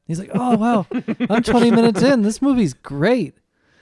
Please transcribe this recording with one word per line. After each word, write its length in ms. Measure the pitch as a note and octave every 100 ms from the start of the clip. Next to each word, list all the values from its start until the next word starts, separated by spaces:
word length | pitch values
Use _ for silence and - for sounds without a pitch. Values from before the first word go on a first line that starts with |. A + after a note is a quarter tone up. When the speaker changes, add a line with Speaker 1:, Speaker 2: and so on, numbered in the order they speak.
| -
Speaker 1:
He's 140 | E3
like, 100 | G3
"Oh, 240 | G3 B3 A3+
wow. 300 | A3+ A3+ -
Speaker 2:
<laughs> 380 | B3 - - B3
Speaker 1:
I'm 140 | A3
twenty 300 | A#3 A#3+ A#3
minutes 280 | A3+ A#3 G3
in. 220 | B3 C4
This 180 | G3+ A3
movie's 340 | C#4 B3 F3
great." 600 | - - C#3 F3+ B3+ C#3+ - _ _ _ _